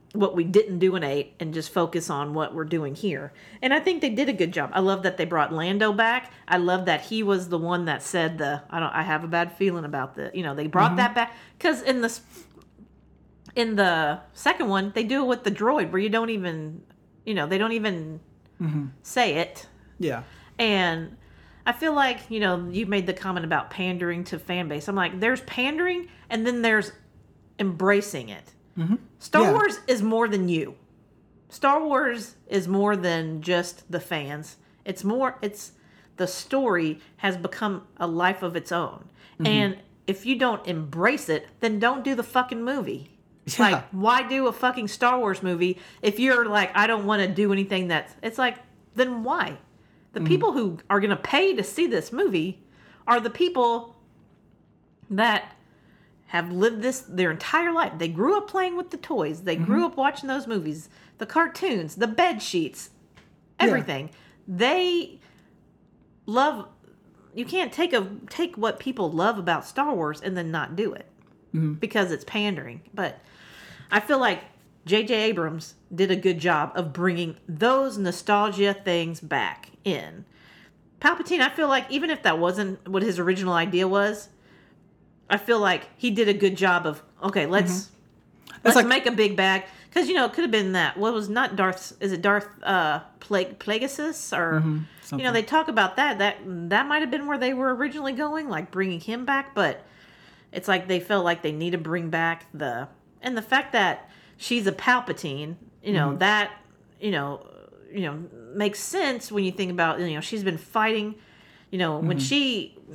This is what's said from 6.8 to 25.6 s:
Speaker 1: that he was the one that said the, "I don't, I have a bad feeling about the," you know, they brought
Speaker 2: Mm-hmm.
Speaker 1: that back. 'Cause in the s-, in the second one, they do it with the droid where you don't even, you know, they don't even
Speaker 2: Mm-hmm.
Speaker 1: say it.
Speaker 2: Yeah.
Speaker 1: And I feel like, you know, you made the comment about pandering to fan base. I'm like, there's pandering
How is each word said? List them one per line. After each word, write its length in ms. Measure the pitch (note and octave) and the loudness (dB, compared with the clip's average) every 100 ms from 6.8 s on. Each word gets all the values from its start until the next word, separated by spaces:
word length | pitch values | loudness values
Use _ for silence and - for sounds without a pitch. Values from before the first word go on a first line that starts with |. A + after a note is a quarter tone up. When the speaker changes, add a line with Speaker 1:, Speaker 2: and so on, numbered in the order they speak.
| F3+ | 2
Speaker 1:
that 160 | D3+ | 0
he 200 | - A3 | 0 -2
was 260 | G#3 G3 F3 | 2 0 0
the 80 | E3+ | -2
one 260 | E3 F3 E3+ | 0 0 0
that 160 | C#3 | -4
said 360 | - F#3 D#3+ D#3+ | -2 0 0 0
the, 240 | C#3+ C#3+ - | -4 -4 -6
"I 100 | E3+ | -4
don't, 140 | D#3+ | -2
I 80 | - | -2
have 240 | D#3 D#3 E3 | 0 -2 0
a 20 | |
bad 240 | E3+ E3+ - | -2 -2 0
feeling 260 | G3 F3 | 0 0
about 320 | D3 D3 C3+ C#3+ | -4 -6 -6 -8
the," 160 | - | -8
you 100 | - | -6
know, 120 | E3 C#3+ | -6 -4
they 120 | D#3 | 0
brought 240 | F3+ G3 | 4 4
Speaker 2:
Mm-hmm. 60 | F3+ | 4
Speaker 1:
that 180 | A#3+ A#3+ | 2 2
back. 200 | A#3 - - - | -2 -6 -20 -2
'Cause 220 | F4 B3+ | 0 0
in 180 | B3+ B3+ | 0 0
the 60 | A#3 | 0
s-, 140 | - - - - - - _ - - _ _ _ _ - - | -4 -14 -20 -20 -20 -20 _ -20 -20 _ _ _ _ -8 -2
in 200 | A3+ G#3 | 0 4
the 440 | F#3+ E3 D3+ D#3+ - | 4 4 2 0 -8
second 360 | - C#4+ F4 A#3+ | -2 0 2 2
one, 220 | G3 G3+ G#3+ | 0 0 -2
they 80 | |
do 200 | A3 C4+ | 0 0
it 40 | B3+ | 2
with 160 | B3 | 0
the 80 | G#3+ | -2
droid 400 | F3+ G#3+ C4+ E3 | 0 2 2 0
where 80 | F#3 | 0
you 80 | G#3 | 0
don't 200 | A3+ A3+ | 0 0
even, 520 | A3 F3+ D#3+ D#3 D#3+ - _ _ _ - | -4 -4 -6 -8 -12 -18 _ _ _ -6
you 80 | |
know, 120 | G3+ D3 | -4 0
they 100 | F#3+ | 0
don't 140 | A3 | 0
even 460 | A3+ G#3+ F3 D#3 D#3+ - _ _ _ | 0 -2 -4 -8 -12 -16 _ _ _
Speaker 2:
Mm-hmm. 240 | E3 D3+ C#3 - | -2 -2 -4 -10
Speaker 1:
say 320 | - B3+ A3+ D3+ | -6 0 0 0
it. 320 | E3+ - - - - - | -4 -6 -20 -20 -20 -6
Speaker 2:
Yeah. 240 | E3 A#2 B2 - - - | -4 -4 -10 -20 -20 -4
Speaker 1:
And 580 | A3+ G3+ F3+ E3 E3 - - - - - - | 0 2 2 -2 -8 -16 -20 -20 -20 -6 -4
I 60 | |
feel 200 | A#3+ D#4+ | 0 0
like, 260 | D4 C4+ A#3 - | 2 2 0 -6
you 80 | A3 | 0
know, 280 | G3+ F3+ F3 | 0 0 -2
you 160 | F3+ A3+ | -4 0
made 180 | G3+ F3+ | 0 0
the 80 | |
comment 320 | F3+ G3 F3+ E3 | -4 -4 -4 0
about 240 | D#3 - | -2 -2
pandering 540 | - F#3 F3+ F3 E3+ F3+ | -4 -4 -2 -2 -4 -6
to 140 | E3+ | -10
fan 280 | - F3+ E3 | -6 -4 -4
base. 200 | D3 D3 | -6 -4
I'm 80 | G3 | 0
like, 240 | F3 F#3 | 0 0
there's 220 | A3 B3+ | 0 0
pandering 640 | - - | -4 -4